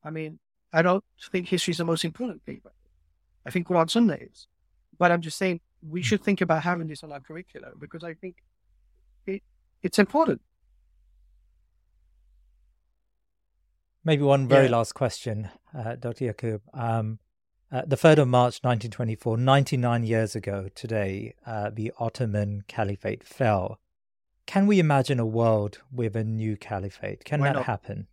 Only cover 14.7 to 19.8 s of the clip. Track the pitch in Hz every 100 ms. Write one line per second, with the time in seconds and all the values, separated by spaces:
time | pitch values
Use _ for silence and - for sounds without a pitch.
14.7 | 117 113 - 123 - - 107 101 - _
15.7 | 143 113 120 120 120 127 107 117 107 _
16.7 | 135 117 113 110 110 _ _ _ _ _
17.7 | 127 147 139 165 156 131 123 123 - 127
18.7 | 120 113 104 117 110 - 113 127 139 139
19.7 | 135